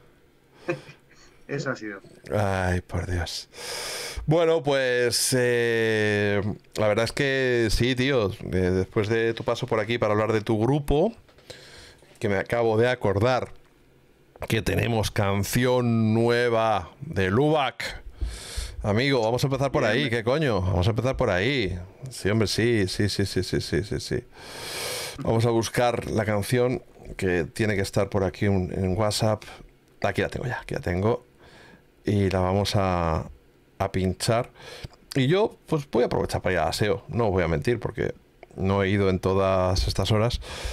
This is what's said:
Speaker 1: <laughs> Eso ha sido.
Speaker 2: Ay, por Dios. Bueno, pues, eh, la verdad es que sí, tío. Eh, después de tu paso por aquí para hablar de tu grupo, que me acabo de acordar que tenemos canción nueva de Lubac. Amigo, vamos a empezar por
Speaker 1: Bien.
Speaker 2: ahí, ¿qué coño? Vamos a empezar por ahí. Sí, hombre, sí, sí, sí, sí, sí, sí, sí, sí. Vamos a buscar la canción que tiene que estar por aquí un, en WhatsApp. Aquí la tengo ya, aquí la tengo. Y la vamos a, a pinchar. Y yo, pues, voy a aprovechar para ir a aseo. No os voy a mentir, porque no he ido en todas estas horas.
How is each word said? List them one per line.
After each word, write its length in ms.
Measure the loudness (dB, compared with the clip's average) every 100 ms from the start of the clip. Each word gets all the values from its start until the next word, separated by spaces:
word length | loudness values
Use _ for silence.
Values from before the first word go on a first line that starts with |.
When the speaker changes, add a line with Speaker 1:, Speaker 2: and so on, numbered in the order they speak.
| -20 _ _ _ _ -12 -8
Speaker 1:
<laughs> 800 | -8 -10 -20 _ -20 -20 -20 -10
Eso 240 | -8 -6
ha 40 | -8
sido. 260 | -10 -14 -18 -20 -6
Speaker 2:
Ay, 500 | -2 0 0 0 -2
por 280 | -2 -6 -4
Dios. 400 | -4 -4 -8 -14 -14 -12 -10 -10 -10 -10 -6 0
Bueno, 340 | 2 4 2
pues, 760 | 2 0 2 2 2 0 0 2
eh, 1040 | 2 2 2 2 2 2 2 2 2 2 0 -4 -8 -2
la 120 | 2
verdad 180 | 2 0
es 60 |
que 540 | 0 0 0 2 2 2
sí, 240 | 2 2 2
tío. 360 | 2 2 0
Eh, 260 | -2 -4 0
después 520 | 2 2 0 -2 0
de 240 | 2 0
tu 100 | 0
paso 220 | -2 -4 0
por 140 | 0
aquí 180 | 0 0
para 160 | 2
hablar 200 | 2 2
de 80 | 0
tu 180 | 0 0
grupo, 540 | 2 0 0 2 2 -2 -14 -20 -20 -20 -20 -20 -20 -20 -20 -6
que 100 | -2
me 80 | -2
acabo 400 | 0 0 2 4
de 120 | 2
acordar 600 | 2 0 2 2 2 -2 -10 -20 _ _ _ _ _ _ -14 -4
que 140 | -2
tenemos 480 | 0 0 0 0 -2
canción 1040 | 0 0 0 -2 0 2 2 2 2 2
nueva 760 | 4 4 2 2 2 2 0 -2 -12
de 300 | -8 -2 2
Lubac. 720 | 4 4 2 0 -4 -10 -10 -14 -8 -8 -8 -10 -10 -8 -6
Amigo, 400 | -2 0 2 2
vamos 200 | 2 0 0
a 20 |
empezar 240 | 0 0
por 120 | 2
Speaker 1:
Bien. 100 | 2
Speaker 2:
ahí, 160 | 2 0
¿qué 160 | -2 0
coño? 340 | 0 2 0
Vamos 280 | 0 2 2
a 20 |
empezar 260 | 0 -2 0
por 140 | 0
ahí. 500 | 2 2 0 0 -4 -10 -14 -14
Sí, 200 | -6 0
hombre, 200 | 2 2
sí, 400 | 2 2 4 2
sí, 180 | 0 0
sí, 180 | 0 -2
sí, 160 | -2
sí, 200 | -2 -2
sí, 200 | -2 -2
sí, 180 | -2 -6
sí. 220 | -4 -6 -6 -14 -18 -14 -10 -8 -8 -8 -10 -6
Vamos 260 | 0 2 4
a 60 |
buscar 580 | 2 0 0 0 0 -2
la 140 | -2 0
canción 580 | 0 0 2 2 0 -8 -18 -16 -4
que 300 | 0 2 0
tiene 300 | -2 -2 0
que 60 |
estar 280 | -2 0 0
por 160 | 0 0
aquí 220 | 0 0
un, 240 | 2 0
en 240 | -2 0 0
WhatsApp. 460 | 0 0 0 0 -4 -20 -20 _ _ _
Aquí 200 | -4 -2
la 60 | -2
tengo 200 | -4 -6
ya, 120 | -6
aquí 140 | -6
la 80 | -6
tengo. 440 | -4 0 0 0 -4 _ -20 -20 -20 -20 _ _
Y 260 | -2 2 2
la 120 | 2
vamos 340 | 2 2 2 2
a, 540 | 2 2 0 0 -4 -12 _ _ _ -6
a 140 | -4
pinchar. 560 | 0 -2 -2 0 0 -2 -10 -20 -16 -16 -18 -6 0
Y 120 | 2
yo, 280 | 2 2 -2 -4
pues, 220 | -4 -2
voy 140 | 0
a 40 | 0
aprovechar 340 | 0 -2 -2
para 120 | -2
ir 60 | 0
a 80 | 0
aseo. 380 | 0 0 -2 -4
No 200 | -2 2
os 40 |
voy 120 | 2
a 40 | 2
mentir, 320 | 0 0 -2
porque 340 | -4 -4 -4 -6 -14 _ -18 -4
no 260 | 0 2
he 60 | 2
ido 200 | 2 2
en 100 | 2
todas 680 | 2 2 2 2 2 0 0
estas 240 | -2 0
horas. 300 | 2 0 -2 -8 -10 -10